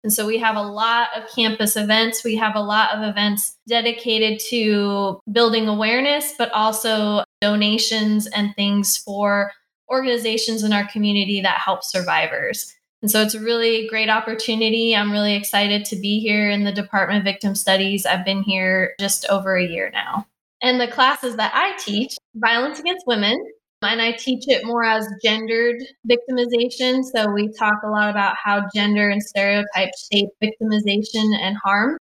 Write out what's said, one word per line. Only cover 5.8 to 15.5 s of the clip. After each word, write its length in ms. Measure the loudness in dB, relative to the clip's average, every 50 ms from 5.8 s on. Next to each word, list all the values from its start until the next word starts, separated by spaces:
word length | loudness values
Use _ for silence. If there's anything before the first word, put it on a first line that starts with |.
| 0 0 0 2 2 0 0 0 -2 -6 -4 -4
but 140 | -4 -2
also 720 | 0 0 0 0 0 0 -2 0 0 0 0 0 0 0 -2 _ _ _
donations 880 | 0 0 2 2 2 2 2 2 0 0 0 0 2 2 2 0 0 -2
and 260 | -2 -2 -2 -2 -2
things 420 | -2 0 2 2 2 2 0 -2
for 560 | -2 -4 -8 -4 -2 0 2 2 2 0 -2 -4 _ _ _ _ _ _ -2
organizations 720 | -2 0 2 0 0 0 0 0 0 0 -2 -2 -2 0
in 100 | 2 2
our 140 | 2 2 0
community 540 | -2 -2 0 2 2 2 2 2 0 -2 0
that 180 | 2 0 0 2
help 240 | 0 -2 -2 -2
survivors. 920 | -4 -4 -4 -2 0 2 0 0 0 0 -2 -4 -4 -4 -4 -6 -8 -12 -14 _ _ _ _ _
And 100 | -4 2
so 120 | 2 4
it's 120 | 2 2 0
a 60 | -4
really 480 | -2 -2 0 2 2 2 2 0 -2 -2
great 200 | -2 -2 2 2
opportunity. 840 | 2 0 0 -2 -6 -4 -2 -2 0 0 2 2 2 2 2 2 2
I'm 180 | 2 2 2
really 220 | 0 0 2 2 0
excited 500 | 0 -2 0